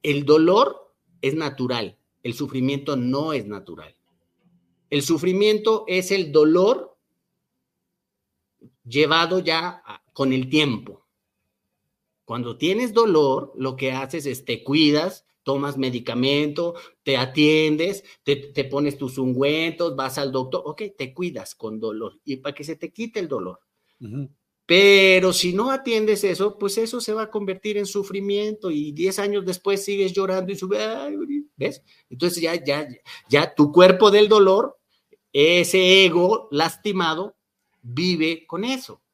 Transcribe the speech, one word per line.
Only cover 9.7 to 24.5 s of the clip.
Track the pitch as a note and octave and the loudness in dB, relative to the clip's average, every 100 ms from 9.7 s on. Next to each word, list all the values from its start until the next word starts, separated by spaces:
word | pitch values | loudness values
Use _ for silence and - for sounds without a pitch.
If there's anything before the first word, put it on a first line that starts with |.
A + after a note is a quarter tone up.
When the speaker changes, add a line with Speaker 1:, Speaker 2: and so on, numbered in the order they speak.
| - | -12
Speaker 1:
a, | - G2+ _ | -20 -20 _
con | - C#3 | -4 -2
el | C3 B2+ | -2 0
tiempo. | D3+ D3 G#2+ - F#2+ _ _ _ _ _ _ _ _ _ _ _ _ | 0 0 -2 -10 -20 _ _ _ _ _ _ _ _ _ _ _ _
Cuando | - A#2 A#2+ A2+ | -12 -8 -8 -4
tienes | D#3 G3+ B3 | -2 -2 0
dolor, | G#3+ A3+ D#3+ C#3 C3+ - | 2 4 4 2 0 -6
lo | - C3 | -8 -8
que | C3 C3 | -4 -6
haces | C3 C3 E3+ | -6 -8 -8
es | C#3 A#2+ | -8 -8
te | - A2+ | -8 -8
cuidas, | - D3 D3+ D3 F3+ - _ _ | 0 4 4 4 -2 -8 _ _
tomas | - C#3 C#3+ C3+ | -4 -4 -4 -4
medicamento, | B2+ A#2+ A#2 A#2+ C3 C#3+ D3+ D3 E3+ E3+ - _ | -4 -4 -6 -2 0 2 0 -4 -6 -8 -20 _
te | - C3 | -2 -2
atiendes, | B2+ D3 D3+ D#3 D#3 D3+ F3 - - _ | 0 2 4 4 2 0 -2 -4 -14 _
te, | - | -4
te | C#3 - - | -4 -4 -8
pones | C3 C#3 D3 C#3 | -4 -2 -2 -4
tus | C3 C3+ | -8 -4
ungüentos, | B2+ B2+ C#3 D#3 E3 D#3+ E3+ | -2 0 0 0 -4 -2 -4
vas | C#3 C3 C#3+ | -4 -6 -4
al | C#3 | -4
doctor, | C3 B2+ C3+ | -4 -4 -6
ok, | D3 D#3 G#3+ _ | -8 -10 -12 _
te | C3 | -12
cuidas | C3 F3+ B2 F#2 | -8 -8 -8 -16
con | - A2 A2 | -14 -12 -8
dolor | A2 G#2+ G#2+ _ | -8 -8 -10 _
y | - C3 | -12 -8
para | C#3+ | -10
que | C#3+ | -10
se | D3 | -12
te | D#3 D#3+ | -12 -12
quite | - A#3 A3+ | -10 -10 -8
el | E3+ | -6
dolor. | B2+ F2+ F#2 _ _ _ _ | -6 -8 -14 _ _ _ _
Speaker 2:
Ujú. | A2 B2+ C3+ _ _ | -12 -12 -12 _ _